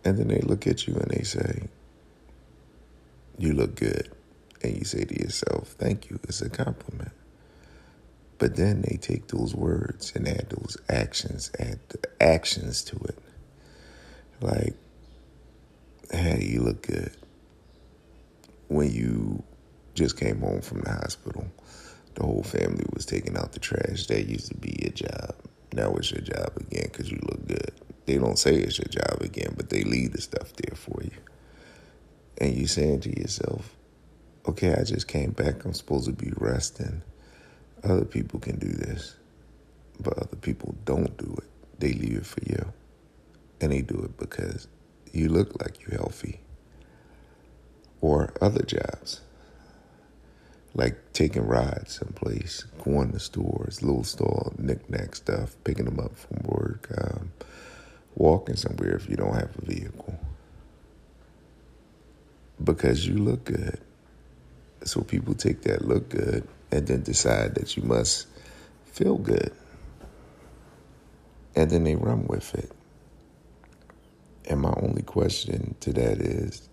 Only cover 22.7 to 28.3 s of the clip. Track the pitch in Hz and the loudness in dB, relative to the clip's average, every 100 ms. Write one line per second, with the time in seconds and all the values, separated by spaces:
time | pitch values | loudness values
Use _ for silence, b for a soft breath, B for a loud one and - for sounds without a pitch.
22.7 | 50 50 50 - 50 50 50 50 - - | 0 -2 -4 -2 -4 -2 -4 -4 -6 -4
23.7 | 50 50 - - 53 50 55 - - 50 | -2 0 -2 0 0 0 -4 -6 -8 -6
24.7 | 50 50 50 50 50 50 - - - - | -4 -4 -4 -6 -6 -8 -10 -14 -20 -6
25.7 | 58 52 50 50 50 50 50 50 50 50 | -2 0 0 -2 -4 -4 -4 -4 -4 -6
26.7 | 50 50 50 - 50 50 50 50 50 50 | -4 -4 -6 -6 -4 -4 -6 -4 -4 -4
27.7 | - - - - 67 60 | -10 -20 -10 0 2 4